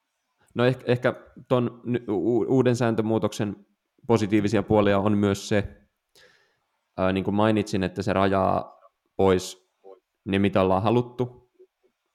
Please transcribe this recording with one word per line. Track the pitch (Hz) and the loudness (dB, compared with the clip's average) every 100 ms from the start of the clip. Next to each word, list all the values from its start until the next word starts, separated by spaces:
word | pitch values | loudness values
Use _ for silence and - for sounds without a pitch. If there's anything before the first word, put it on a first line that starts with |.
| _ _ _ _ _ 117 | _ _ _ _ _ -2
no, | 123 | 0
eh-, | 127 - | 0 -2
ehkä | 123 123 - - - - | 0 -2 -4 -10 -18 -2
ton | 127 120 117 | 0 0 -6
ny-, | 117 120 120 | -6 -6 -4
u-, | 101 92 120 95 | -2 0 0 2
uuden | 131 123 120 | 2 2 2
sääntömuutoksen | 120 110 110 110 104 - 104 - _ _ _ _ - | 0 0 0 -2 -2 -4 -8 -10 _ _ _ _ 0
positiivisia | 113 104 107 101 104 | 0 2 0 2 0
puolia | 95 107 101 98 | 2 2 2 2
on | 101 104 | 0 0
myös | 104 98 - | 0 -2 -2
se, | 104 - - _ _ _ _ _ _ _ _ _ _ _ - | -4 -4 -10 _ _ _ _ _ _ _ _ _ _ _ -4
ää, | 92 | -2
niin | 95 | 0
kuin | 92 101 | 0 0
mainitsin, | 110 110 98 101 | 2 0 -2 -2
että | 98 - | -4 -4
se | 95 | -4
rajaa | 95 98 98 95 95 - - _ _ _ - | 0 0 2 0 -2 -6 -14 _ _ _ 0
pois | 95 90 - - _ _ 95 - _ _ - | 2 2 -2 -14 _ _ -20 -20 _ _ -4
ne, | 98 | 0
mitä | 98 98 | 2 2
ollaan | 95 95 | 2 2
haluttu, | 107 120 123 - 123 - _ _ _ _ _ _ _ | 2 0 -2 -6 -8 -10 _ _ _ _ _ _ _